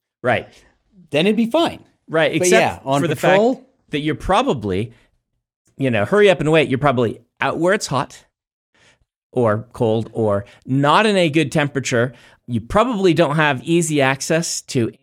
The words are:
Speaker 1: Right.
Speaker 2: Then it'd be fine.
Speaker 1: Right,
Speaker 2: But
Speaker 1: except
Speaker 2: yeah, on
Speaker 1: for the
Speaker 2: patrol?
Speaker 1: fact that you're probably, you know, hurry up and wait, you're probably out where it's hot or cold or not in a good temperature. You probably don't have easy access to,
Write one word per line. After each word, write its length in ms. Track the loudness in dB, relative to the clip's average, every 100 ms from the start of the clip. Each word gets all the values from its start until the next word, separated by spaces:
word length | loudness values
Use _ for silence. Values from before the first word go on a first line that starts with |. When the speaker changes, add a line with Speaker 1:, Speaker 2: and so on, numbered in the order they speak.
| _ _
Speaker 1:
Right. 260 | -2 -2 -4 -18 _ _ _ _ -6
Speaker 2:
Then 160 | -2 0
it'd 100 | 0
be 100 | 0
fine. 340 | 0 -2 -4 -18 _ -6
Speaker 1:
Right, 240 | -2 0
Speaker 2:
But 140 | 0 2
Speaker 1:
except 140 | 2 2 -4
Speaker 2:
yeah, 60 | -4
on 100 | -2
Speaker 1:
for 60 | -2
the 80 | 0
Speaker 2:
patrol? 380 | 2 4 2 -2
Speaker 1:
fact 100 | -10 _ _
that 100 | -6
you're 140 | -4
probably, 800 | -4 0 0 0 -2 -4 -4 -6 -12 _ _ _ _ _ _ _ -4
you 140 | -2
know, 140 | 0 2
hurry 240 | 4 4
up 100 | 4
and 100 | 2
wait, 160 | 2 2
you're 80 | 0
probably 420 | 0 0 -2 -4 _ _
out 180 | -4 0
where 140 | 0
it's 120 | -2 -2
hot 360 | -6 -6 -12 _ _ _ _ _ _ _ _ _ _ _
or 360 | -2 0 0 -6
cold 380 | -2 0 0 -2
or 320 | -2 0 -2 -4 -14 -4
not 400 | 0 2 4 4
in 100 | 2
a 140 | 2
good 220 | 0 0
temperature. 600 | -2 -2 -4 -2 0 -2 -6 -20 _ -8
You 120 | -8
probably 540 | -2 0 0 0 0
don't 220 | 2 0 2
have 260 | 0 0
easy 380 | -2 -2 0 0
access 580 | 0 -2 -2 -2 -2 -8
to, 280 | -6 -4 -4 -6